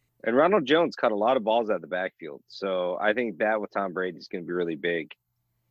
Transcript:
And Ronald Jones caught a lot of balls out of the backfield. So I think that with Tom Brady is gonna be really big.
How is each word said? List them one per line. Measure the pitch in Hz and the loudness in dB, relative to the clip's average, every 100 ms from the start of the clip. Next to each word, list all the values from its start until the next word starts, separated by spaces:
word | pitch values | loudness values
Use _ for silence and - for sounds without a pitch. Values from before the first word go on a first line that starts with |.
| _ _ | _ _
And | - 123 | 0 4
Ronald | 165 208 131 | 6 4 4
Jones | 156 156 | 2 2
caught | - 123 | 2 0
a | 104 | 2
lot | 110 131 | 2 2
of | |
balls | 107 113 107 | 2 0 2
out | 95 | -2
of | |
the | 80 | -4
backfield. | 90 92 - 80 69 _ | -6 -6 -8 -14 -14 _
So | - 98 92 90 90 | -8 -4 -2 -2 0
I | 107 | 0
think | 107 117 82 | 0 -2 -2
that | 107 110 | 0 0
with | 101 | -2
Tom | 104 98 | -4 -4
Brady | 90 92 80 | -4 -4 -6
is | - | -10
gonna | 95 | -10
be | 82 | -4
really | 87 85 78 | -2 -2 -2
big. | 85 85 78 - _ _ _ _ _ | -2 -2 -4 -14 _ _ _ _ _